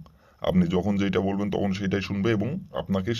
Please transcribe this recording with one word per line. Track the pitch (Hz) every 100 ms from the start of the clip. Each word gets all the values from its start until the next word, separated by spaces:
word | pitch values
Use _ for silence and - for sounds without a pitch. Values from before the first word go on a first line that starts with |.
| - - - -
আপনি | - 90 85 92
যখন | 101 101
যেটা | 98 92 98
বলবেন | 98 101
তখন | - 98 95
সেটাই | 98 98 -
শুনবে | 101 110 107
এবং | 98 170 - -
আপনাকে | - 98 95